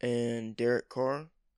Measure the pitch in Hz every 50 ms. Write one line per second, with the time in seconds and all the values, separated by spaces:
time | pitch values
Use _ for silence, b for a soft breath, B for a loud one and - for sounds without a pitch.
0 | - 123 120 120 120 117 117 117 113 110 110 - 117 120 123 117 - - - 127
1 | 131 131 139 147 156 165 _ _ _ _ _